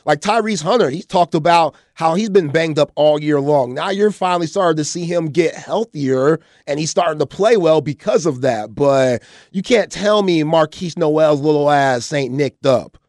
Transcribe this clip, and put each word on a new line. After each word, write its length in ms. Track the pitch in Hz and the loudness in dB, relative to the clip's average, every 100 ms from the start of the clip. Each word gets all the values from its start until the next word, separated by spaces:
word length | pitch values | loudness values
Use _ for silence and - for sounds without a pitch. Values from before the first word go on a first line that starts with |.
Like 160 | - 151 | -4 -2
Tyrese 420 | 202 226 220 202 | 0 -2 -2 -4
Hunter, 280 | 156 240 165 | 0 0 0
he 140 | 151 | -2
talked 300 | - 185 170 170 | -4 0 0 0
about 380 | 160 170 160 - _ | 2 2 2 -4 _
how 220 | - 165 165 | -4 -2 0
he's 140 | 220 | 2
been 200 | 196 156 | 2 2
banged 280 | 156 165 151 | 0 0 0
up 140 | 143 - | -2 2
all 220 | 151 151 | 2 2
year 220 | 151 147 | 0 0
long. 340 | 139 147 123 | 2 0 0
Now 180 | 131 175 | -4 -6
you're 200 | 196 208 | 0 0
finally 360 | 190 185 180 165 | 0 -2 -2 -2
starting 280 | 196 180 156 | 0 0 0
to 80 | |
see 220 | 147 180 170 | -4 -6 -6
him 220 | 175 160 | -4 -2
get 280 | 143 160 - | 0 -2 -4
healthier, 840 | - 170 226 156 135 131 135 160 - _ - | -6 -6 -4 -6 -2 0 2 0 -4 _ -8
and 100 | 147 | -6
he's 120 | 160 | -4
starting 300 | - 170 151 | -2 -2 -2
to 60 | 143 | -4
play 300 | - 208 226 | 0 2 2
well 240 | 165 156 | 4 2
because 460 | 135 139 - 226 160 | 0 -6 -2 0 -2
of 160 | 127 | -2
that. 340 | 131 113 107 110 | -2 -2 -6 -2
But 480 | 143 135 131 120 - - _ | 2 2 2 0 -6 -20 _
you 100 | 190 | -8
can't 280 | 185 233 165 | 0 0 0
tell 320 | 160 202 208 | -4 0 2
me 220 | 190 170 | 2 0
Markquis 540 | 151 165 156 - 180 175 | 2 2 0 -4 -10 -2
Nowell's 420 | 160 151 156 147 | 0 2 2 2
little 320 | 147 151 147 | 2 2 2
ass 400 | 143 139 123 117 | 2 2 0 -4
ain't 220 | 147 131 | -4 -4
nicked 320 | 131 139 - 139 | -2 -4 -2 0
up. 320 | 123 - _ | 0 -2 _